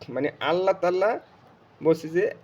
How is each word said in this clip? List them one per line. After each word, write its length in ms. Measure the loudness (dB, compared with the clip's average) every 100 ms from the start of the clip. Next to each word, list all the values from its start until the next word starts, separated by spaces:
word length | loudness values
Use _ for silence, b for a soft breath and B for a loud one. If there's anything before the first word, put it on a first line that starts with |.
| -10
মানে 220 | -4 -4 -2
আল্লাহ 360 | 0 2 2 2
তাআলা 380 | 0 2 0 0 -8 -20 -20 -20 -20 -2
বলছে 260 | 0 2 0
যে, 220 | 0 -2 -4